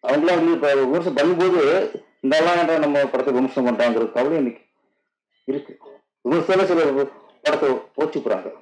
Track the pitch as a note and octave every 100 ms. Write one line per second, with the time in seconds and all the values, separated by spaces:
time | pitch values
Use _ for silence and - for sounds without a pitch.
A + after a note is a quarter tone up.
0 | A#2+ D3 E3+ F3 E3 D3+ C#3+ C#3 B2+ E3
1 | F3 - E3 E3+ F4+ F3+ C#3+ F3+ - -
2 | - _ C3+ D#3 E3 F3 D#3+ D#3+ D3 C#3+
3 | C3+ B2+ C3+ B2 C3 C3+ B2 A#2 A#2+ A2+
4 | A2+ A#2+ C3+ D#3+ B2+ A#2 _ _ _ _
5 | _ _ _ _ - C#3 - - - -
6 | _ _ A#2+ E3 E3 F#3+ F3+ E3+ D3+ C3+
7 | C#3 - - _ - - C#3+ B2+ - -
8 | D3+ D#3 - F#2+ - -